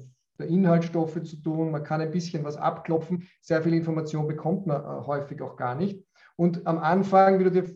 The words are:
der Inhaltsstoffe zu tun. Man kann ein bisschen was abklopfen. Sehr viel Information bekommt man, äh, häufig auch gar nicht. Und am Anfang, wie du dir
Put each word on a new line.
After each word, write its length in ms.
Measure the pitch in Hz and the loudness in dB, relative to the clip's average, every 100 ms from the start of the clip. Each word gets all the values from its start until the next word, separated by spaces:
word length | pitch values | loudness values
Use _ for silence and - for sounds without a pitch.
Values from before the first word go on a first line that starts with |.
| - _ _ _ | -18 _ _ _
der 80 | 151 | 0
Inhaltsstoffe 760 | 180 185 165 170 170 160 175 | 4 6 4 2 -2 -2 -4
zu 120 | 156 160 | -10 -8
tun. 280 | 165 160 160 | -6 -2 -2
Man 140 | 147 | -4
kann 160 | - 156 | -4 -4
ein 100 | 160 | -2
bisschen 360 | 180 165 160 147 | -4 -4 -6 -6
was 100 | 147 | -4
abklopfen. 720 | 156 165 - 165 156 180 - _ | -4 -4 -2 -2 -2 -6 -6 _
Sehr 200 | - 160 | -2 0
viel 120 | 165 | 2
Information 560 | 165 160 160 151 156 151 | 2 0 -4 -2 -4 -4
bekommt 360 | 143 156 196 160 | -4 -2 -2 -2
man, 160 | 143 | -4
äh, 240 | - 139 131 | -4 -10 -6
häufig 360 | 143 143 139 | -6 -6 -10
auch 160 | 131 - | -12 -6
gar 180 | 123 131 | -6 -2
nicht. 300 | 202 196 _ _ - - | -4 -4 _ _ -20 0
Und 280 | 175 170 - | 0 2 -2
am 120 | 165 | 0
Anfang, 600 | 156 185 196 190 190 190 | 2 2 6 6 8 6
wie 60 | |
du 80 | 185 | 4
dir 140 | 175 180 | 2 -2